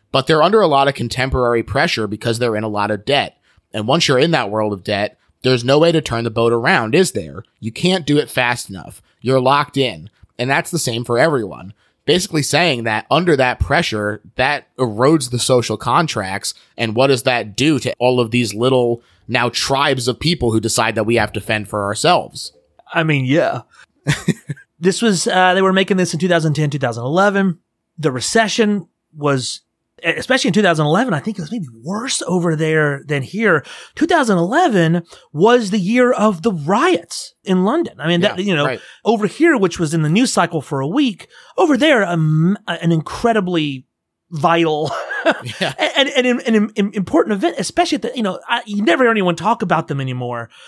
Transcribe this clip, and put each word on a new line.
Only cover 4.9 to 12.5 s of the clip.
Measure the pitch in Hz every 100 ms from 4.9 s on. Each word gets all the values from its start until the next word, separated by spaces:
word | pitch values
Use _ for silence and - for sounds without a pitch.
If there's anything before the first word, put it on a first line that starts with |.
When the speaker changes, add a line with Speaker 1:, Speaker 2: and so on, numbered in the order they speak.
| 101 104 _ _ _
Speaker 1:
there's | 127 127 123
no | 147
way | 170
to | 160
turn | - 117
the | 117
boat | 113 117
around, | 117 131 175 110 147
is | 180
there? | 104 80 76 - -
You | 110
can't | - 180 190 147
do | 147
it | 143
fast | - 123 123 -
enough. | 95 - - _ _
You're | 117 131
locked | 127 143 143 139
in." | 127 80 85 _ _ -
And | 123
that's | 143 -
the | 165
same | - 113
for | 120 117
everyone. | 160 139 98 65 95 - _ _ -
Basically | 175 175 160
saying | 135